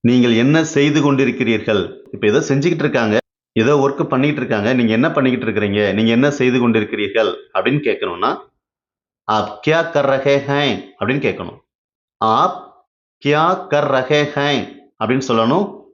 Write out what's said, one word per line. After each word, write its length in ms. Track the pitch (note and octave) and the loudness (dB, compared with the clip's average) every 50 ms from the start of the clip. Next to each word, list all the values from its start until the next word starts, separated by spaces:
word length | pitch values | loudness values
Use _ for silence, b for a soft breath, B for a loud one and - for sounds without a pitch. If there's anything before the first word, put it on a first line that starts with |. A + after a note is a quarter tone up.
நீங்கள் 320 | _ A#2 B2 B2+ A#2+ A#2+ A#2 | _ 4 4 4 4 4 4
என்ன 320 | A2 A#2 C3+ D3+ D#3+ D#3+ | 2 4 4 4 2 2
செய்து 480 | D3+ - C#3+ C#3+ D3+ C#3+ D#3 C#3+ D3 C#3 | 2 0 2 2 2 2 2 2 2 2
கொண்டிருக்கிறீர்கள்? 880 | C3 C3+ B2 A#2 - - A2 A2+ G#2+ G#2 - G#2+ G2+ F2+ D#2+ - - - - - | 2 2 0 0 -2 0 0 0 -2 0 0 0 0 -2 -4 -8 -16 -20 -18 -12
இப்ப 140 | F#2+ G#2 | -2 0
ஏதோ 120 | G#2 G#2 C#3 | 2 2 2
செஞ்சுக்கிட்டு 360 | D#3+ - C#3 C3+ C#3 F3 E3+ | 2 0 0 0 0 0 -2
இருக்காங்க, 460 | D#3 C#3+ A2+ A2+ C3 A#2 G#2+ G#2 A2 - _ _ _ _ _ _ | 0 -2 -2 0 0 0 2 0 0 -2 _ _ _ _ _ _
ஏதோ 240 | A2 A2 A#2+ D3 | 0 2 2 4
ஒர்க் 280 | D3 C3+ C#3 C#3 - D#3+ | 2 2 0 0 -2 -4
பண்ணிட்டு 320 | - - C3 C3 D3 C#3+ | -2 0 0 0 0 -2
இருக்காங்க, 380 | - B2 - A#2 G#2+ G2+ A2 C3 | -2 -4 -4 -2 -2 0 0 0
"நீங்க 180 | B2+ A#2+ A2 A2 | 2 2 2 2
என்ன 180 | A2+ B2+ E3 | 2 0 0
பண்ணிக்கிட்டு 360 | - D3+ C3+ C3 B2 B2 B2 | 0 0 0 0 0 0 -2
இருக்கிறீங்க, 480 | A2 G#2 G#2 G#2 G2+ G2 G#2 G#2 G2+ F#2 | -2 -2 -2 -2 0 0 0 0 0 2
நீங்க 160 | G#2 A2 A2+ | 0 2 2
என்ன 200 | A#2 A#2 C3 D3 | 2 4 2 2
செய்து 380 | C#3+ C#3+ C3 B2+ A#2+ C3 A#2+ A#2+ | 2 2 0 2 2 2 2 2
கொண்டிருக்கிறீர்கள்?" 640 | A2+ A2+ G#2 G#2 A#2+ G#2 G#2 G2 G2+ A2+ A2 G2 F2 - - _ _ | 2 0 0 -2 -4 -6 -6 -2 0 0 0 0 -2 -6 -12 _ _
அப்படின்னு 260 | F#2 F#2+ A#2 C3+ D3 | -2 -2 0 -2 -2
கேட்கணும்னா, 560 | - A#2+ G#2 - - F#2+ F2 F2 F#2+ A#2+ D#3+ - - _ _ _ _ _ _ _ _ _ _ _ _ _ _ _ _ | -2 -2 -4 -2 -4 -8 -6 -4 -4 -4 -4 -4 -10 _ _ _ _ _ _ _ _ _ _ _ _ _ _ _ _
"ஆப் 420 | - G#2+ G#2+ G#2 - - - - | -2 -2 -2 -2 -4 -8 -6 -2
கியா 240 | - D#3 E3 E3 D#3+ | 0 0 0 0 0
கர் 160 | - D3 C#3 | -2 0 0
ரஹே 300 | C3+ C3+ C3 C3 C#3+ C#3 | 0 0 0 2 2 0
ஹைன்?" 540 | C#3 - A2 C#3 C#3+ D3 C#3 A2 F#2+ - - - _ | 0 0 -2 -2 0 0 0 -2 -4 -6 -14 -10 _
அப்படின்னு 200 | G2+ G#2 C3 D3 | -4 -2 -2 0
கேட்கணும். 380 | - A#2+ F#2 E2+ F#2 F2 - - _ _ _ _ _ _ _ _ _ _ _ | -2 -2 -4 -4 -8 -12 -14 -18 _ _ _ _ _ _ _ _ _ _ _
"ஆப் 680 | _ A2+ A2 A2 B2 D#3+ F#3 - - - - - _ _ _ _ _ _ _ _ _ - | _ -2 0 2 2 2 0 -2 -6 -16 -20 -20 _ _ _ _ _ _ _ _ _ -2
கியா 420 | C#3+ D3 D3+ D#3 E3+ F#3+ F#3 - | 0 0 2 2 0 0 -2 -4
கர் 240 | - C#3 D3 C#3+ C3+ | -2 -2 -2 0 0
ரஹே 320 | C3+ C3 B2+ - D3+ D3 D3 | 0 -2 0 0 0 0 0
ஹைன்?" 540 | C#3+ - C#3+ C#3+ C#3+ C#3+ B2 F#2 - - - - _ _ _ A2 | 0 -2 -2 -2 -2 -2 -2 -4 -8 -12 -20 -20 _ _ _ -2
அப்படின்னு 180 | G#2 B2 C3+ C3+ - | -2 -2 -2 0 0
சொல்லணும். 520 | B2 A2+ A2+ A2+ C#3 F3+ G3+ G3 - - - _ | 0 0 2 2 2 0 0 -2 -6 -16 -20 _